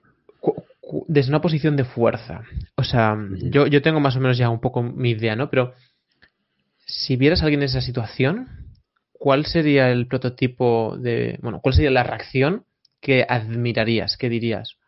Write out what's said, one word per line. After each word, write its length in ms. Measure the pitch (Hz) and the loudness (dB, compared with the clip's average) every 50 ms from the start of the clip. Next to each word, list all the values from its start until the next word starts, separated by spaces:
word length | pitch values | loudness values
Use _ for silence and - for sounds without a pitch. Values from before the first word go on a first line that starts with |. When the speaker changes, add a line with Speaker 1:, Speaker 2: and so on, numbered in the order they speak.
| _ _ _ _ _ _ _ _ | _ _ _ _ _ _ _ _
Speaker 1:
Cu-, 240 | - - - - - _ _ _ | -2 -2 -2 -4 -6 _ _ _
cu-, 240 | - - 156 - - - | -16 -10 -10 -8 -4 0
desde 220 | 156 143 131 127 | 2 2 2 2
una 100 | 147 156 | 0 0
posición 360 | 175 175 156 143 147 156 147 | 0 0 0 0 0 0 0
de 80 | 139 127 | 0 -2
fuerza. 580 | 127 - 123 117 110 110 - - - 82 - 113 - - - - - _ | -2 -2 0 2 2 2 0 -6 -12 -16 -16 -14 -12 -12 -12 -12 -10 _
O 60 | - 127 | -4 -2
sea, 320 | - - 120 110 107 107 | 0 2 2 2 2 2
Speaker 2:
Ujú. 360 | 107 104 98 95 90 120 127 | -2 -4 -8 -8 -8 -4 0
Speaker 1:
yo, 160 | 120 143 143 | 2 2 4
yo 140 | - 139 143 - | 4 4 2 2
tengo 180 | 160 160 151 | 2 2 2
más 160 | 143 139 123 | 2 2 0
o 40 | 131 | 0
menos 160 | 131 127 123 | 0 0 2
ya 140 | 123 123 117 | 2 2 0
un 100 | 113 113 | 0 -2
poco 220 | - 123 - 123 120 | -4 -4 -2 -4 -4
mi 280 | 120 - - 127 120 | -4 -4 -2 -2 -2
idea, 260 | 113 107 113 113 107 | 0 0 -2 -2 -2
¿no? 120 | 113 143 - | -2 -4 -2
Pero 240 | - 131 123 123 - _ _ _ _ _ _ _ _ _ _ _ _ _ _ _ _ _ _ _ _ _ _ | 0 0 0 0 -4 _ _ _ _ _ _ _ _ _ _ _ _ _ _ _ _ _ _ _ _ _ _
si 320 | - - - - - 131 | -14 -10 -8 -4 -2 0
vieras 260 | 120 135 151 165 - 165 | 2 4 4 4 4 2
a 20 | |
alguien 160 | 156 147 143 143 | 2 2 2 0
en 40 | |
esa 140 | 131 131 131 | 0 -2 -4
situación, 680 | 127 123 120 127 110 - - - 131 139 185 247 254 - - - - - - _ _ _ _ _ _ _ _ | -4 -4 -4 -6 -6 -6 -2 0 0 0 0 -2 -6 -12 -16 -18 -20 -20 -20 _ _ _ _ _ _ _ _
¿cuál 340 | - - 139 135 143 151 | -4 2 2 2 2 2
sería 440 | - - 170 151 151 139 139 131 127 | 0 0 0 2 4 4 4 4 4
el 180 | 123 123 120 123 | 2 0 0 -2
prototipo 880 | 135 127 - 123 123 - 127 127 123 - 127 120 117 113 113 110 - - | -4 -4 -4 -4 -4 -2 -2 -2 -2 0 0 2 2 2 0 -2 -4 -6
de, 400 | 123 120 117 117 120 117 - - 123 | -4 -2 -2 -2 -2 -4 -4 -6 -8
bueno, 180 | 120 98 - | -8 -6 -2
cuál 140 | - 135 131 | 0 2 4
sería 160 | - 156 139 | 4 4 4
la 120 | 127 127 120 | 4 2 2
reacción 640 | - 120 110 - - - 131 139 156 196 247 - _ _ _ _ _ _ _ | 0 -4 -10 -10 -6 -2 0 0 0 0 -4 -8 _ _ _ _ _ _ _
que 240 | - 139 131 127 - - | -2 2 2 2 2 2
admirarías, 880 | 127 117 107 110 117 120 120 120 110 117 110 113 117 107 - - - | 0 -2 -2 -4 -4 -2 -2 -2 0 0 0 0 0 0 0 -2 -4
que 120 | - 131 120 | -4 -2 -2
dirías, 480 | 117 113 117 117 107 95 113 - - _ _ | -2 -2 -2 -2 -4 -4 -8 -12 -18 _ _